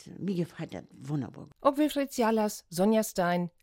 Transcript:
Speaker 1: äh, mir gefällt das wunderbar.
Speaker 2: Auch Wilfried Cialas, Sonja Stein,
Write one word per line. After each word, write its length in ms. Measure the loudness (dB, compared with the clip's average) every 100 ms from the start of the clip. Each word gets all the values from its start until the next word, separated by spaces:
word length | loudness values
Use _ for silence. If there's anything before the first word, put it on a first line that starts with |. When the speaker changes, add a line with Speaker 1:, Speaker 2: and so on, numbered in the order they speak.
| -18
Speaker 1:
äh, 120 | -8
mir 180 | -4 -2
gefällt 360 | -4 -6 -10
das 120 | -10 -14
wunderbar. 560 | -14 -6 -4 -4 -10 -18 0
Speaker 2:
Auch 160 | 2 4
Wilfried 340 | 0 0 -4
Cialas, 540 | 0 2 2 0 -4 -8
Sonja 340 | 0 4 4
Stein, 460 | 2 0 2 2 -2 _